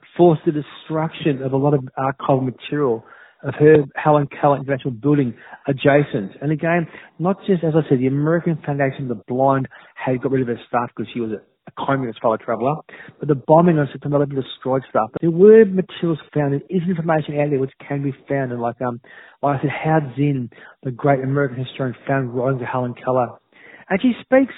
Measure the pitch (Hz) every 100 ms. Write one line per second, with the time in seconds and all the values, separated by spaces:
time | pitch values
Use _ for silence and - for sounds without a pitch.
0 | _ - 175 156 - 151 147 - - 156
1 | 160 - 170 135 135 135 143 147 131 -
2 | 135 135 - 135 131 120 - 147 143 113
3 | - - - _ 143 - 151 156 139 -
4 | 151 147 143 - 147 139 135 135 143 113
5 | 139 147 127 110 - - - 135 143 143
6 | 147 127 98 - 143 156 165 175 160 -
7 | - _ 170 196 - 185 165 156 147 135
8 | 127 139 151 170 170 160 - 139 135 135
9 | 135 110 - 127 135 135 131 - - -
10 | - 127 135 131 123 113 - 123 120 -
11 | 107 123 113 107 _ _ - - - 139
12 | 127 110 120 110 - 113 120 156 - -
13 | - _ 143 143 - 156 175 156 139 135
14 | 143 143 143 139 123 - 131 131 131 123
15 | 110 - 165 165 202 220 214 185 180 -
16 | 170 151 - 151 143 143 - 185 170 170
17 | 165 156 147 147 147 139 135 _ - 143
18 | 139 131 _ 139 131 123 117 117 127 120
19 | _ - - _ 139 139 143 - 156 160
20 | 143 117 147 135 120 - - _ 135 120
21 | 147 139 131 139 139 123 127 - 131 113
22 | - 139 127 120 123 131 120 127 123 120
23 | - 127 117 - _ _ - - - 190
24 | 254 226 - 262 269